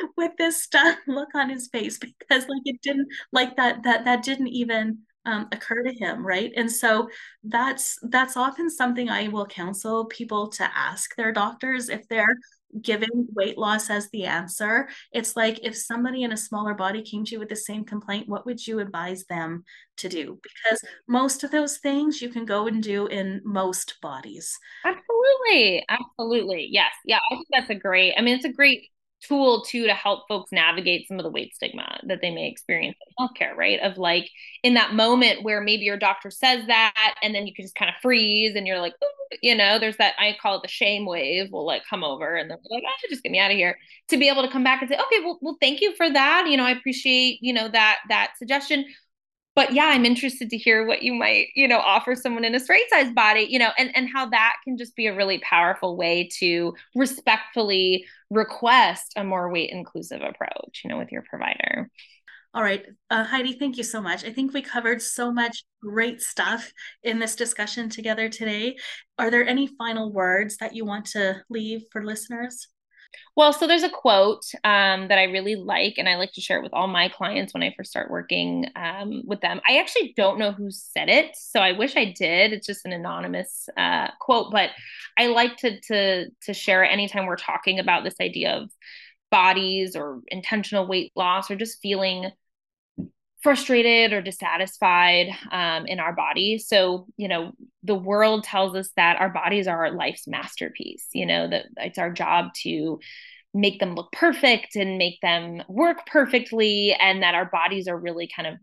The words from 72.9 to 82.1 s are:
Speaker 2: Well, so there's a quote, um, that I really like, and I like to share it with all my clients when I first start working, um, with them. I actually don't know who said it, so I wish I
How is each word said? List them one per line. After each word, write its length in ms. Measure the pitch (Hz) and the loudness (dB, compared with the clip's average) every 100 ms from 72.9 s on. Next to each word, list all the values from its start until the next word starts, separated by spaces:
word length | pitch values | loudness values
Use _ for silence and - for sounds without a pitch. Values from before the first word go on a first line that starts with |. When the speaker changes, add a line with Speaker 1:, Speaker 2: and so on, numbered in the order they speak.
| _ _ - - - | _ _ -20 0 6
Speaker 2:
Well, 160 | 294 | 6
so 140 | 294 330 | 6 4
there's 180 | 339 | 4
a 40 | 349 | 2
quote, 540 | - 247 196 202 214 - - | 2 6 8 6 2 -6 -2
um, 440 | 214 202 196 190 190 | 2 4 4 2 4
that 100 | 196 | 4
I 60 | |
really 300 | 190 190 196 | 4 2 -2
like, 400 | 208 180 170 202 - | -4 -2 0 0 0
and 120 | 185 | 0
I 80 | 180 | 0
like 160 | 190 | -2
to 80 | - | -6
share 180 | - - | -2 -2
it 40 | |
with 120 | - | -2
all 140 | - 190 | -2 0
my 200 | 175 180 | 0 0
clients 460 | - 185 196 196 | -2 -4 -4 -4
when 80 | 175 | -4
I 100 | 190 - | -6 -6
first 140 | - | -10
start 200 | - - | -8 -6
working, 560 | 175 175 180 - - 170 - | -8 -4 -2 -2 -4 -6 -6
um, 460 | 170 190 202 214 | -8 -8 -8 -8
with 160 | - 208 | -8 -4
them. 200 | 175 185 - | -4 0 2
I 120 | 277 | 2
actually 340 | - 480 269 - | 2 -2 -2 0
don't 220 | 196 208 | 0 2
know 140 | 208 | -2
who 180 | 202 202 | -4 -10
said 380 | 190 - - 175 | -12 -10 -4 2
it, 220 | 247 311 | 4 2
so 260 | - - 226 | -4 -2 2
I 120 | 190 | 4
wish 240 | 190 185 311 | 2 0 0
I 160 | 214 | 0